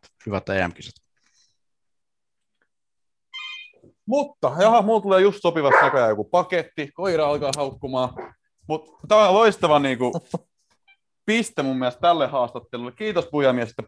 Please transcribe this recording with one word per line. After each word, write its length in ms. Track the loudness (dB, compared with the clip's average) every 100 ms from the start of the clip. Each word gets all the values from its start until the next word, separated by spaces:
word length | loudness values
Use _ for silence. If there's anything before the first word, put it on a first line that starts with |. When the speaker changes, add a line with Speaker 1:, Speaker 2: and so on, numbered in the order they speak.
| _ _ -8
Speaker 1:
hyvät 240 | -8 -4
E 180 | -4 -4
M-kisat. 380 | -8 -20 -20 _ _ _ _ _ _ _ _ _ _ _ _ _ _ _ _ _ _ _ _ _ _ _ -20 -18 -18 -20 _ _ _ -4
Speaker 2:
Mutta, 460 | -2 -2 -4 -4 2
jaha, 220 | 4 4
mulla 200 | 2 0
tulee 200 | 2 4
just 200 | 4 2
sopivasti 400 | -2 0 4 4
näköjään 280 | 4 2 2
joku 140 | 0
paketti, 680 | -2 -2 0 -4 -6 -10 -10
koira 340 | -6 -2 0 0
alkaa 240 | -2 -4 -4
haukkumaan. 520 | -6 -8 -8 -4 -4 -6 -18 _ _ _ -8
Mut 300 | -8 -8 _ 2
tää 220 | 4 6
on 40 |
loistava 460 | 6 4 2 2 2
niinku 320 | 2 -2 -4 -4 -8 -12 _ _ _
<laughs> 560 | _ _ _ _ _ -4
piste 380 | -2 -2 -4
mun 160 | -4 -2
mielestä 220 | -4 0
tälle 260 | 0 2 0
haastattelulle. 640 | -2 -4 -6 -14 -12 -12
Kiitos 360 | -10 -6 -4 -4
Pujamies, 380 | 0 0 0 -4
että 140 | -8